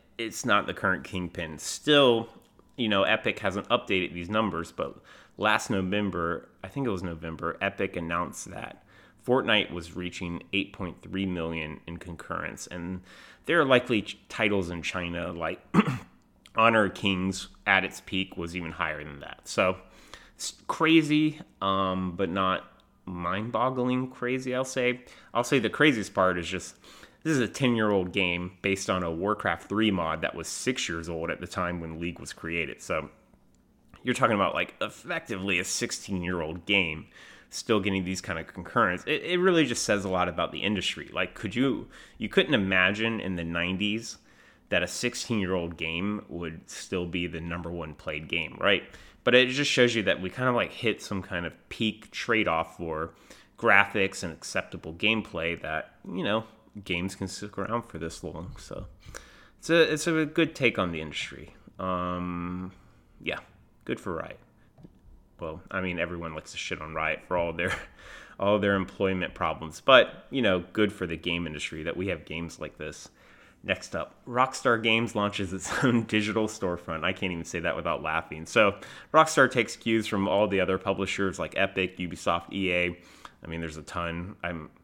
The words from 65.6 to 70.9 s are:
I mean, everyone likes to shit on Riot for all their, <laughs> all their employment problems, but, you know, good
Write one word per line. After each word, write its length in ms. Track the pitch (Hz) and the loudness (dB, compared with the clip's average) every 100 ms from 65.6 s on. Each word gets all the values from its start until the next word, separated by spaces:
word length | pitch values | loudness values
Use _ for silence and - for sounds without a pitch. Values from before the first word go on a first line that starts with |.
| - | -6
I 80 | 95 | -4
mean, 200 | 92 85 | -2 -2
everyone 340 | 85 87 82 | -2 -4 -6
likes 180 | 78 - | -8 -10
to 60 | - | -10
shit 240 | - 82 | -6 -6
on 120 | 78 | -6
Riot 280 | 80 78 - - | -2 -2 -2 -2
for 100 | 90 | 0
all 160 | 85 | 0
their, 200 | 85 92 - - - - | 0 -2 -2 -8 -20 -20
<laughs> 320 | - - - | -20 -18 -2
all 200 | 98 104 | 2 4
their 160 | 101 98 | 4 2
employment 600 | 92 - 95 92 85 - | 0 0 0 0 -2 -2
problems, 460 | 85 76 80 - | -2 -2 -8 -2
but, 440 | - 127 - - - | 8 8 8 0 -6
you 100 | 135 | 0
know, 240 | 107 92 85 | 4 2 0
good 180 | 110 104 | 2 2